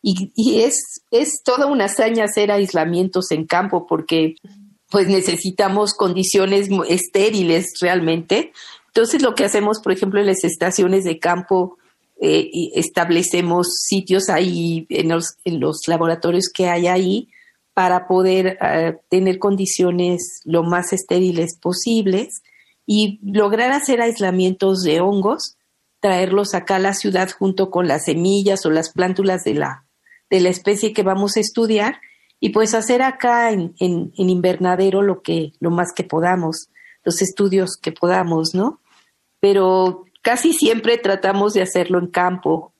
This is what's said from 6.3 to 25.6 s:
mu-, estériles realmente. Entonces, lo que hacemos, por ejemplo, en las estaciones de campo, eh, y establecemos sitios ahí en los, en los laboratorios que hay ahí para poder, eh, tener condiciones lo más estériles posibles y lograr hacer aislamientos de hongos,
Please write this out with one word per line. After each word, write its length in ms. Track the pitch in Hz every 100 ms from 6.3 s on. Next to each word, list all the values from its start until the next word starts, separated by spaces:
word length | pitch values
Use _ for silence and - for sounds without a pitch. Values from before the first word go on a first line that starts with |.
| 196 190 196 196
mu-, 140 | 196
estériles 920 | - 175 - 196 214 214 175 165 185 -
realmente. 720 | 180 180 160 165 165 208 320 - - - _
Entonces, 340 | - 453 311
lo 120 | 262
que 120 | 226 196
hacemos, 340 | 208 208 214
por 120 | 202
ejemplo, 280 | 185 196 202
en 80 | 202
las 160 | 185
estaciones 600 | 170 - 175 185 185 190
de 140 | 180 160
campo, 600 | 170 175 180 185 180 - _ _ _ -
eh, 260 | 156 160 160
y 200 | 175 170 -
establecemos 920 | 165 - 170 170 175 175 175 175 175 - -
sitios 420 | 196 185 185 190
ahí 560 | 165 185 175 170 165 160
en 200 | 156 165
los, 280 | 165 160 - 185
en 140 | 165
los 280 | 143 151 -
laboratorios 600 | 165 165 165 175 175 180
que 220 | - 180
hay 180 | 175 175
ahí 420 | 180 185 202 - _ _ _ _
para 340 | - 185 180 180
poder, 500 | 185 185 185 185 185
eh, 360 | 180 156 165 160 _
tener 300 | 185 190 185
condiciones 1000 | 202 196 190 - 180 175 180 175 - - -
lo 180 | 170
más 300 | 165 175 175
estériles 640 | 185 - 180 185 170 165 -
posibles 840 | 170 180 - 226 196 185 240 - _ _ _ _ -
y 340 | 214 208 202
lograr 480 | 202 202 202 214 254
hacer 300 | 277 285 240
aislamientos 840 | 233 233 190 185 185 190 190 190
de 180 | 180 160
hongos, 560 | 185 202 196 320 - _